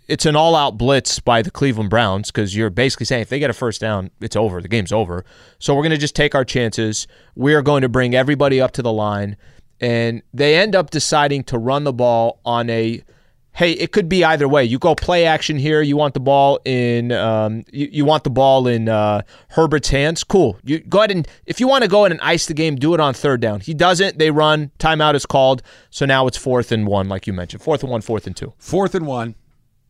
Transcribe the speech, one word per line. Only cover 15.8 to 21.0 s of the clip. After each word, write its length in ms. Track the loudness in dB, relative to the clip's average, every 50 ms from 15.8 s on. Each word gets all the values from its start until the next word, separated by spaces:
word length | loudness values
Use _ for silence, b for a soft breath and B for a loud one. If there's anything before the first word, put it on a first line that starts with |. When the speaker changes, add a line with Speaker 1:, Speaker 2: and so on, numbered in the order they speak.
Speaker 1:
You 160 | 2 2 0 0
want 160 | 0 0 -2
the 60 | -2
ball 400 | 0 2 4 4 4 4 2 0 -2
in, 460 | -2 -2 0 0 0 0 0 -2 -2
um, 540 | -2 -2 0 0 0 0 -2 -2 -4 -6 -10 _ -8
you, 160 | -8 -8 -4
you 140 | -2 0 2
want 180 | 2 2 2 0
the 40 | -2
ball 380 | 0 2 4 4 4 4 2 2
in, 200 | 0 0 0 0
uh, 360 | 0 2 2 0 0 -2 -4 b b b b b
Herbert's 400 | 0 2 2 2 2 0 0 0
hands. 340 | 0 2 0 0 -2 -4 -4
Cool. 360 | 0 2 2 2 2 0 -4 -6
You 160 | -6 -6 -6
go 180 | -4 0 2
ahead 100 | 2